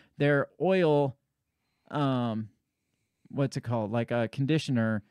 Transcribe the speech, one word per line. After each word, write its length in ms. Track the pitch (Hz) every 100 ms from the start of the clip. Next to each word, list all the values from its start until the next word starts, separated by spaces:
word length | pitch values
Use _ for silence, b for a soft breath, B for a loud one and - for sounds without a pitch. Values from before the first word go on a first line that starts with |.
| b -
their 300 | 147 143 - -
oil, 540 | 175 190 165 147 139 - _ _ _ _ _ _ -
um, 600 | 147 139 127 120 110 110 _ _ _ _ _ _ _ -
what's 260 | 135 139 143
it 60 |
called? 300 | 117 117 104
Like, 200 | 117 117
a 160 | 120 113
conditioner 760 | - 139 156 - 123 113 107 -